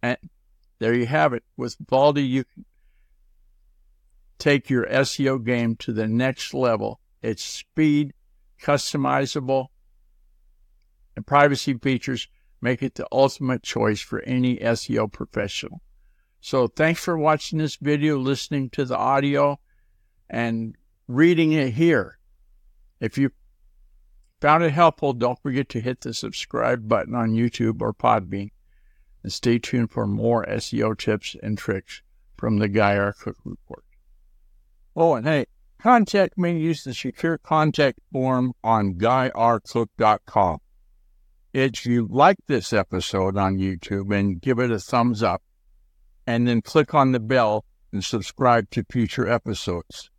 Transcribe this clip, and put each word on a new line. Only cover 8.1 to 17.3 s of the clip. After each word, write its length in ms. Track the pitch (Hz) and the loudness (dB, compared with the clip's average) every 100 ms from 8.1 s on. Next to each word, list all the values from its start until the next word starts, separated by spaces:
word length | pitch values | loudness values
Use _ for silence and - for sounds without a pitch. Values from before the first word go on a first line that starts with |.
| - _ _ _ _ | -8 _ _ _ _
customizable, 1080 | - 143 - 151 135 135 139 151 127 135 131 _ _ _ _ _ _ _ _ _ _ _ _ _ _ - | -2 -2 0 -2 0 0 -2 -4 -2 -2 -2 _ _ _ _ _ _ _ _ _ _ _ _ _ _ -16
and 100 | - | 2
privacy 460 | 143 143 135 - | 6 6 4 -2
features 540 | 123 139 127 - 123 - _ _ _ | -4 -2 -2 -4 -8 -8 _ _ _
make 220 | 120 123 | -4 -4
it 120 | 131 | -4
the 120 | - 135 | -8 -4
ultimate 500 | 131 135 - 131 123 | 2 2 2 -4 -4
choice 380 | - - 110 107 | -4 -2 0 0
for 200 | - 117 | -4 -10
any 380 | - 127 127 123 | -4 -2 0 0
S 280 | 113 117 - | -2 -2 -2
E 80 | 117 | -2
O 80 | 110 | -2
professional. 720 | - - - 101 - - - _ _ _ _ _ _ | -6 -10 -6 -6 -8 -12 -16 _ _ _ _ _ _
So 260 | - 135 117 | -4 0 0
thanks 380 | - 160 170 | 2 0 0
for 120 | - 165 | -4 0
watching 420 | 151 | 0